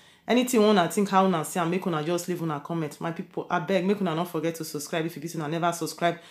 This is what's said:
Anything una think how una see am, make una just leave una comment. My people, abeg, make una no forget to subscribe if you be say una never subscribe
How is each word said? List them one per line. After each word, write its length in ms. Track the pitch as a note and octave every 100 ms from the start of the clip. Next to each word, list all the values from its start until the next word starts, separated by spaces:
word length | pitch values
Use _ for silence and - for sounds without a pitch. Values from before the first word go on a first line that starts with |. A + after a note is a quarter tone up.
| - _ -
Anything 320 | A#3+ B3 A#3
una 260 | G#3 G#3 E3
think 200 | G#3+ F#3+
how 160 | F#3+
una 180 | F#3+ E3+
see 140 | D3+ F#3
am, 120 | E3
make 140 | F3+ F#3
una 180 | D#3+
just 240 | D3+ F3 F3
leave 140 | E3+
una 180 | E3 D3
comment. 400 | - E3+ D3+ -
My 100 | E3+
people, 340 | E3 F#3 - -
abeg, 340 | F3+ D#3+ G3
make 160 | F3+ G3+
una 140 | F#3
no 100 | D#3+ F3
forget 280 | D#3+ E3 E3
to 80 |
subscribe 420 | D#3+ D3+ - E3+ D#3+
if 100 | D#3+
you 60 |
be 40 | E3
say 120 | E3
una 100 | D3
never 240 | E3 E3+
subscribe 460 | E3+ D#3 - F3 E3+ -